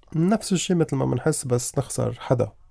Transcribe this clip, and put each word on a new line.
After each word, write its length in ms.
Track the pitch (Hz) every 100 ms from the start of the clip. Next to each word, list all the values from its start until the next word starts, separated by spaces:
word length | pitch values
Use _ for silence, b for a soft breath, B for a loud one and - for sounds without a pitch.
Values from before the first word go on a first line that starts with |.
| _ 156
نفس 360 | 175 214 -
الشيء 240 | 180 - 175
مثل 200 | 156 135
ما 80 |
بنحس 400 | 131 131 - 151
بس 340 | 127 120 - -
نخسر 380 | - - 117 117
حدا، 300 | - 117 107 - -